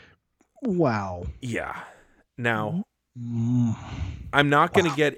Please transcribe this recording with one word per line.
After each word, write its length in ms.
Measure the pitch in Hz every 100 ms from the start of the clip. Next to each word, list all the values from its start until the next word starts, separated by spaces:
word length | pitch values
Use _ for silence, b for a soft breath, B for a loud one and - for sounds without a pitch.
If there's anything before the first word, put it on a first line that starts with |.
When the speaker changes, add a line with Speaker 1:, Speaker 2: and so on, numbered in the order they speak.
| B B _ _ _ -
Speaker 1:
Wow. 640 | 262 180 151 107 98 90 87 -
Speaker 2:
Yeah. 380 | 127 104 69 - B B B B _ -
Now, 460 | 120 113 107 170 220 _ _ 123
Speaker 1:
Mm. 600 | 120 117 117 123 117 110 B B B B B
Speaker 2:
I'm 160 | 135 143
not 240 | 147 170
gonna 160 | 196 175
Speaker 1:
Wow. 60 | 143
Speaker 2:
get 180 | 147